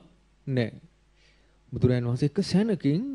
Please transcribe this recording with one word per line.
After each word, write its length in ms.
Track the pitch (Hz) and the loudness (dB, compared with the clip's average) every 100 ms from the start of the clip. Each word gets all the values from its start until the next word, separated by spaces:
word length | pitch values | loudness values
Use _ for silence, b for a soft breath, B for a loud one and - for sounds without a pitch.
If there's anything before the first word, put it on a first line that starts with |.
| - _ _ _ - | -4 _ _ _ -4
නැහැ." 340 | 127 110 - - _ _ _ _ _ _ _ _ | -2 -2 -4 -20 _ _ _ _ _ _ _ _
බුදුරයන් 320 | 123 127 123 | 0 2 2
වහන්සේ 240 | 120 123 147 | 0 0 0
එක 100 | - | 0
සැනකින් 600 | 190 180 226 180 143 160 277 | 0 2 2 0 0 -2 -2